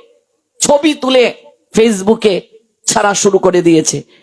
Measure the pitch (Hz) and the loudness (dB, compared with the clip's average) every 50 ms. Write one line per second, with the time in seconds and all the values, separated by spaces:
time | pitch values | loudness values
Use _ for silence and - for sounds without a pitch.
0 | - _ _ _ _ _ _ _ _ _ _ - - - 294 285 320 302 294 - | -10 _ _ _ _ _ _ _ _ _ _ -6 -2 0 0 0 0 -2 -4 -4
1 | 262 254 262 254 233 196 - - - - _ _ _ _ - - 226 240 214 185 | -4 -2 0 0 0 0 -2 -8 -18 -20 _ _ _ _ -2 0 0 0 0 0
2 | 190 208 220 226 - 214 185 - - _ _ - _ _ _ _ - - - 220 | 0 0 0 2 2 0 0 -2 -4 _ _ -20 _ _ _ _ -6 -4 -2 -2
3 | 208 202 196 - - 202 196 190 - 185 170 175 165 170 165 156 160 - - 143 | 0 -2 -2 0 0 0 0 2 2 0 0 2 2 2 2 2 0 -2 -6 -8
4 | - _ _ _ | -10 _ _ _